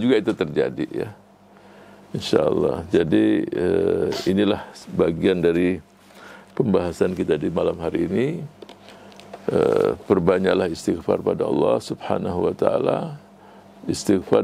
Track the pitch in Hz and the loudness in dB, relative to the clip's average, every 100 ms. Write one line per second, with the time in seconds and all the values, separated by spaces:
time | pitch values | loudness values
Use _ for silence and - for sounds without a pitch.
0 | 120 113 107 101 80 73 65 65 69 - | 4 2 2 -2 -2 0 -2 -2 -6 -6
1 | - - - - - - - - - - | -8 -12 -20 -20 -20 -20 -20 -20 -20 -20
2 | - 98 - - 76 80 76 67 85 92 | -12 -8 0 2 2 0 0 -2 0 0
3 | 82 104 110 107 - - 90 90 90 90 | 2 2 2 2 -2 -2 0 0 2 0
4 | 87 - - 95 101 101 - - - - | -2 -2 0 2 2 0 -6 -18 -6 0
5 | 85 80 98 92 85 85 90 90 - - | 0 2 2 2 2 2 2 0 -8 -20
6 | - - - - - - 110 92 90 85 | -20 -20 -20 -20 -8 -2 0 0 0 0
7 | 92 90 90 78 92 85 85 87 85 - | 0 0 -2 0 0 0 -2 -2 -2 -2
8 | 87 101 135 170 147 - - - - - | -2 0 -2 -4 -10 -16 -20 -20 -20 -20
9 | - - - - - - - - 50 - | -20 -20 -20 -10 -2 2 4 4 2 0
10 | - 95 85 92 92 92 90 82 - 87 | 0 2 4 2 2 2 0 -2 -2 -2
11 | - 92 - 90 - - - 120 - - | 0 0 0 -2 0 0 2 0 -2 -10
12 | - 101 95 90 87 - - - - - | -4 -4 -2 -2 -2 -2 -2 0 0 -2
13 | - 147 - - - - - - - - | -4 -10 -18 -20 -20 -20 -20 -12 -6 -4
14 | - 98 - 107 | 0 0 2 2